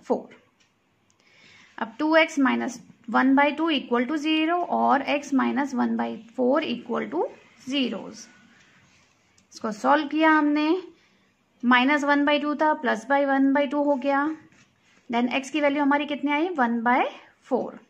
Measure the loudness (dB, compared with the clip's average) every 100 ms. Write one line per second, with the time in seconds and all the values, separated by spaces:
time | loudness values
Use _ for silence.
0 | -4 -6 -6 -20 _ _ _ _ _ _
1 | _ _ _ _ -20 -20 -20 -12 -12 -4
2 | 2 4 2 2 2 2 -2 -8 -18 -20
3 | -2 2 4 4 4 2 -2 -2 0 -2
4 | 0 -2 0 0 0 -2 -2 0 2 2
5 | 0 -4 -2 0 0 -2 -4 -2 -2 -2
6 | -4 -8 -14 -2 0 2 0 -8 -6 -6
7 | -4 -4 -4 -6 -20 _ -6 -4 -2 -4
8 | -12 -18 -20 -20 _ _ _ _ _ _
9 | _ _ _ _ _ -10 -8 -4 2 2
10 | 2 0 4 4 2 0 0 -2 -4 -20
11 | _ _ _ _ _ _ 2 4 4 2
12 | 2 2 2 0 0 0 0 0 -2 -4
13 | 0 0 2 2 2 2 0 0 0 0
14 | 0 0 -2 -4 -14 _ _ _ _ _
15 | _ -2 0 -2 -4 -2 0 0 2 0
16 | 0 -4 -2 -2 -2 0 0 0 2 2
17 | 0 -6 -20 _ -4 -4 -4 -12 _